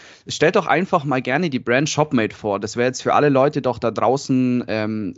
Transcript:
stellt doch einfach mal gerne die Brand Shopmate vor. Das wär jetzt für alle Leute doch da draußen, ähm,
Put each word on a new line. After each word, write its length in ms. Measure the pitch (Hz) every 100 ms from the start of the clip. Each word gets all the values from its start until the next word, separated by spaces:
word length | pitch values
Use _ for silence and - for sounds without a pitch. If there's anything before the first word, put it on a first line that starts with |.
| - - -
stellt 280 | - 151 202
doch 100 | 180
einfach 380 | 147 185 180
mal 180 | 139 131
gerne 300 | 127 135 180
die 80 | 123
Brand 280 | - 120 151
Shopmate 480 | - 151 127 107 -
vor. 240 | 107 98
Das 160 | 104 104
wär 120 | 123
jetzt 160 | 123
für 100 | 127
alle 160 | 110 147
Leute 320 | 131 135 147
doch 160 | 127 120
da 140 | 117
draußen, 720 | 107 107 135 - 131 127 123 117
ähm, 440 | 107 107 110 104